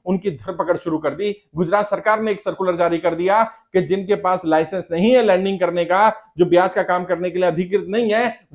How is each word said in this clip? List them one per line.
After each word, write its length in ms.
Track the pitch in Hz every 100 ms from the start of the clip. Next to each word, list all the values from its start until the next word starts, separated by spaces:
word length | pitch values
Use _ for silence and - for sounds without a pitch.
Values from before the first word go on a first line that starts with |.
| 180
उनकी 260 | 190 196
धरपकड़ 460 | 143 - 175 170 170
शुरू 200 | 170 156
कर 120 | 151
दी। 400 | 151 208 202 _ 151
गुजरात 300 | 170 202 208
सरकार 360 | 196 214 214
ने 100 | 220
एक 100 | 196
सर्कुलर 340 | 190 165 185 170
जारी 220 | 170 165
कर 180 | 175 165
दिया 280 | 185 214
कि 380 | 226 - _ 185
जिनके 340 | 151 190 190 196
पास 260 | 180 185 160
लाइसेंस 420 | 156 160 190 -
नहीं 200 | 170 220
है 120 | 254
लैंडिंग 360 | 214 180 196 190
करने 260 | 175 175 170
का, 280 | 185 220 214 - 156
जो 80 | 170
ब्याज 280 | 175 185
का 100 | 196
काम 200 | 180 180
करने 260 | 175 170 180
के 100 | 175
लिए 80 | 180
अधिकृत 380 | 160 185 196 175
नहीं 220 | 226 226
है, 380 | 214 247 - _